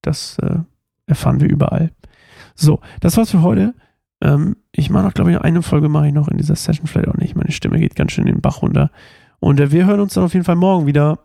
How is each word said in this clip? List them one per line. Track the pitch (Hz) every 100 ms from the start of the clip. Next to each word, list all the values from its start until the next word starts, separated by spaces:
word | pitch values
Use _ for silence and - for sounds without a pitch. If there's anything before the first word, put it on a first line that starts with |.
Das, | - 147 - -
äh, | - 170 165 _ _ _ -
erfahren | 143 - 127
wir | 151
überall. | - - - 160 - - _ _ - - -
So, | 156 156 - -
das | 170 220
war's | 226
für | 185
heute. | 170 208 202 - _ _ _ _
Ähm, | 143 143 165 - _
ich | - 147
mach | -
noch, | 190
glaub | - 170
ich, | 175
eine | - 165
Folge | 165 151 151
mache | 151 147
ich |
noch | 143 147
in | -
dieser | 147 -
Session, | - 156 156
vielleicht | - -
auch | -
nicht. | - -
Meine | -
Stimme | - - -
geht | - -
ganz | -
schön | - -
den | -
Bach | - -
runter. | - - 147 _ - - _ _
Und, | 170 139
äh, | 143
wir | 156 185
hören | 202
uns | 202 -
dann |
auf | 180
jeden | 185 175
Fall | 175
morgen | 185 190 147
wieder. | 143 147 160